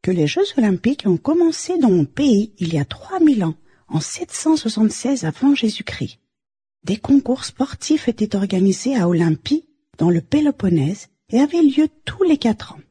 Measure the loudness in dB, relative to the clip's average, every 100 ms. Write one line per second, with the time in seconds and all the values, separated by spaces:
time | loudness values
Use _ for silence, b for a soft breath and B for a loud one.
0 | -2 0 0 0 -2 0 0 2 -2 -2
1 | 0 0 0 2 0 -2 -4 0 2 2
2 | 0 0 2 2 0 _ -4 -2 -4 -10
3 | -10 2 2 4 -2 -6 _ _ _ -6
4 | -6 -10 -10 -6 -2 0 -2 0 0 0
5 | -4 -2 -4 0 0 2 0 -4 -12 -10
6 | -10 -12 _ _ _ _ _ _ -6 -6
7 | 2 2 2 -4 -6 -6 -6 -6 -2 -2
8 | 0 -2 -2 -2 0 2 2 2 -2 0
9 | 0 2 0 0 -2 -4 _ _ _ _
10 | 0 0 0 0 0 0 0 0 0 -4
11 | -12 _ _ 0 2 4 2 4 0 _
12 | -14 -2 0 2 0 -2 -6 -20 -20